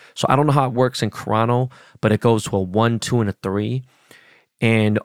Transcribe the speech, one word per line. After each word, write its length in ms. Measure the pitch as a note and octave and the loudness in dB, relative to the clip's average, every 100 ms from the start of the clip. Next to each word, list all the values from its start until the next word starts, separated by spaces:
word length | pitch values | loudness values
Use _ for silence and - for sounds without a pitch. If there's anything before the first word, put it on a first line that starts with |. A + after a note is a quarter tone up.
| - | -20
So 140 | - - | -4 0
I 60 | C3 | 2
don't 100 | D3+ | 2
know 80 | |
how 140 | C#3+ C3 | 0 0
it 60 | |
works 280 | A#2+ B2+ B2 | 0 -2 -2
in 80 | G#2+ | -6
Toronto, 600 | - - A2 A2+ B2 B2+ - - - | -6 -4 0 2 0 -2 -6 -20 -4
but 120 | - | 0
it 80 | G#2 | 2
goes 240 | A#2+ A2 | 2 2
to 140 | - G2+ | 0 -4
a 40 | |
one, 380 | F#2 G2 A2+ A#2 | -2 0 0 0
two, 220 | - B2 | -2 -2
and 80 | G#2 | -2
a 40 | - | -4
three. 440 | G2 G2 G#2+ B2+ B2+ _ _ - _ _ _ _ | -4 -4 -4 -6 -10 _ _ -20 _ _ _ _
And 380 | A#2 A2+ G#2+ G#2+ | 0 2 2 0